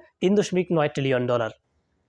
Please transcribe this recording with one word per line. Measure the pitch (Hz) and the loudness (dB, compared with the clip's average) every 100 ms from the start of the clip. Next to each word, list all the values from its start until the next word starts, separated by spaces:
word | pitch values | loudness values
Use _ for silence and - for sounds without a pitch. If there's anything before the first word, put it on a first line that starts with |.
| - - | -10 -4
তিন | 185 | 0
দশমিক | 208 - 180 175 | 2 0 -2 0
নয় | 170 147 | 0 0
ট্রিলিয়ন | - 135 127 123 | -2 0 0 0
ডলার। | 120 110 - _ _ _ _ | 0 -2 -8 _ _ _ _